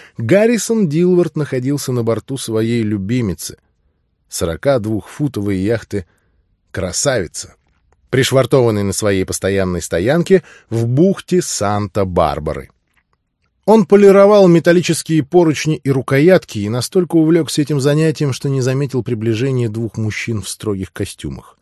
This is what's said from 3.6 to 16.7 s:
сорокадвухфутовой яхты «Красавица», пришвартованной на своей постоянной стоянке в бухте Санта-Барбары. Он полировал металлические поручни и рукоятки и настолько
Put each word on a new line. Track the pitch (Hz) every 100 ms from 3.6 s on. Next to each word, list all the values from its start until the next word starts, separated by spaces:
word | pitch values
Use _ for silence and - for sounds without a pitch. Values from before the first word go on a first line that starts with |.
| _ _ _ _ _ _ _
сорокадвухфутовой | - 87 80 139 131 107 107 - - 147 107 101 95
яхты | 98 113 - 101 - _ _ _ _ _ _
«Красавица», | - 92 - 147 123 78 - - _ _ _ _ _ _
пришвартованной | 127 127 127 123 139 117 104
на | 101
своей | - 107 98 92
постоянной | - 95 98 92 87
стоянке | - 85 107 170 175 190 - - -
в | 113 117
бухте | 131 190 185 - 180
Санта-Барбары. | - - 101 104 101 104 92 87 78 71 76 73 - _ _ _ _ _ _ _ _ _ -
Он | 220 170
полировал | 202 202 196 202 208 185
металлические | 170 175 170 - 160 - 156
поручни | - 175 160 131 151 151
и | 135
рукоятки | 135 - 135 165 180 - 107
и |
настолько | 101